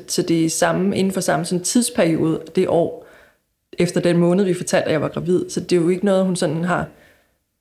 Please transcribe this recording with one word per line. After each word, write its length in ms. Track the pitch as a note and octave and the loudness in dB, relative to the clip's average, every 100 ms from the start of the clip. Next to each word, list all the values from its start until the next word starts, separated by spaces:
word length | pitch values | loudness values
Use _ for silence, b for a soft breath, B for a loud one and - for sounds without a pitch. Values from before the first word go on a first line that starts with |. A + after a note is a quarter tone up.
| - | -6
så 160 | - | -4
det 220 | E3+ E3 | 0 2
er 60 | D#3+ | 2
samme, 460 | - E3+ E3+ F#3+ G3 | 0 0 0 0 0
inden 160 | F#3+ | 0
for 80 | F#3+ | -2
samme 240 | F3 D#3+ | -2 -2
sådan 200 | E3+ F3 | 0 -2
tidsperiode 760 | - B3 A#3 - E3+ D#3+ D#3 D#3 - | 0 0 0 0 0 2 0 -2 -4
det 140 | - F#3 | -2 0
år, 380 | E3+ E3 - B B B B B _ _ - | 2 0 -4 B B B B B _ _ -2
efter 220 | F3 F3+ | -2 0
den 160 | F3 F3 | 2 4
måned, 280 | F3 F3+ | 4 2
vi 100 | F#3+ | 2
fortalte, 320 | F3 - F3 - | -2 -2 -2 0
at 60 | |
jeg 80 | D3+ | -2
var 80 | C#3 | -2
gravid. 420 | - D#3+ F3+ - | -4 0 0 0
Så 100 | F3+ | -6
det 120 | F3 | 0
er 80 | F3 | 0
jo 80 | E3 | 2
ikke 160 | F3+ | 0
noget, 200 | G3+ F#3+ | 2 2
hun 120 | F#3 F3 | 2 0
sådan 280 | E3+ E3 | -2 -2
har, 220 | F3+ D#3 - b b b b b b _ | -2 -2 -4 b b b b b b _